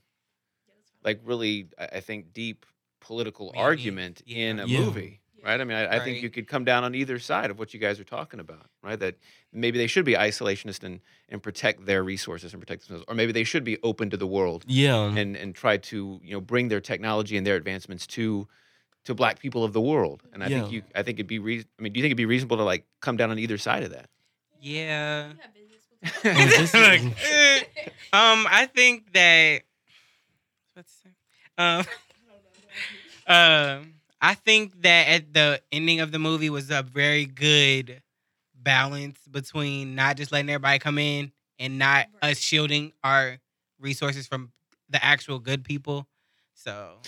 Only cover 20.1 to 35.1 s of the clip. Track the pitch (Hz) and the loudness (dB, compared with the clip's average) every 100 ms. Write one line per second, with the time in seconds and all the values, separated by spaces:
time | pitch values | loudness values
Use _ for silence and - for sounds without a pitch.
20.1 | 71 _ 98 95 135 107 113 101 - 113 | -4 _ -10 -4 -4 -4 -8 -10 -8 -6
21.1 | 110 98 113 104 117 110 - 110 107 147 | -6 -8 -8 -6 -8 -10 -12 -10 -4 -2
22.1 | 123 113 123 127 117 107 90 - _ - | 0 0 0 0 0 0 -2 -6 _ -6
23.1 | 117 113 110 113 101 - - - 131 139 | -2 0 -2 -6 -6 -4 -4 -6 -12 -20
24.1 | _ _ _ _ _ 143 151 160 151 151 | _ _ _ _ _ -12 -10 -6 -6 -4
25.1 | 151 147 151 262 _ _ _ _ _ 165 | -6 -8 -16 -20 _ _ _ _ _ -12
26.1 | - 220 170 139 - 165 226 220 180 123 | -4 0 4 6 6 6 8 8 8 4
27.1 | 117 285 302 285 269 - - - - - | -4 0 4 6 4 0 -12 -16 -16 0
28.1 | 196 226 220 208 196 262 254 247 240 214 | 4 6 6 6 4 4 4 4 4 _
29.1 | 185 175 165 160 147 _ _ _ _ _ | 6 8 8 8 4 _ _ _ _ _
30.1 | _ _ _ _ _ _ - 170 _ 185 | _ _ _ _ _ _ -20 -20 _ _
31.1 | 185 _ _ _ - 175 170 185 - _ | _ _ _ _ 0 2 2 -2 -8 _
32.1 | _ _ - _ _ _ - - - - | _ _ -20 _ _ _ -14 -14 -16 -20
33.1 | - - 175 170 156 143 139 156 160 _ | -8 6 8 10 6 2 -4 -10 _ _
34.1 | - 160 202 - 220 214 180 180 170 151 | 0 2 2 4 4 2 0 6 6 6